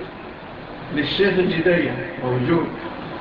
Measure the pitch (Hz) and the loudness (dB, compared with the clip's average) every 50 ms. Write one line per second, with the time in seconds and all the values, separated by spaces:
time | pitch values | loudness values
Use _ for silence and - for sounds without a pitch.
0 | - - - - - - - - - - - - - - - - - - 135 151 | -6 -10 -12 -14 -14 -14 -14 -14 -14 -14 -14 -14 -14 -14 -12 -12 -10 -4 -2 -2
1 | 143 - - 190 196 196 175 185 175 - 160 165 160 180 170 160 143 123 123 123 | 0 0 2 4 4 4 6 4 4 4 2 4 4 6 6 6 4 0 -2 -4
2 | - - - 123 127 127 123 127 123 151 170 160 - - - - - - - - | -6 -6 -6 -4 -2 0 0 2 4 4 4 4 2 0 -4 -8 -10 -10 -10 -10
3 | - - - - | -10 -10 -10 -10